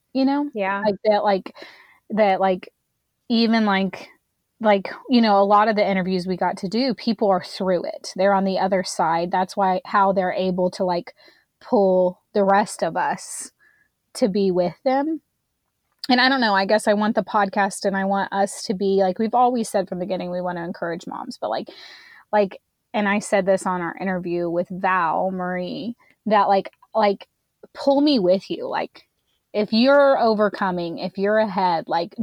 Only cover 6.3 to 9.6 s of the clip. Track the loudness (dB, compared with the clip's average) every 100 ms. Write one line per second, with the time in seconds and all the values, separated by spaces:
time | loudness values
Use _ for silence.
6.3 | -2 -2 -4 -4 -2 -2 -2 -4 0 2
7.3 | 0 -2 -6 -2 -2 -2 -10 -14 -2 2
8.3 | 2 0 -2 0 -2 -2 -2 0 0 0
9.3 | -2 -2 0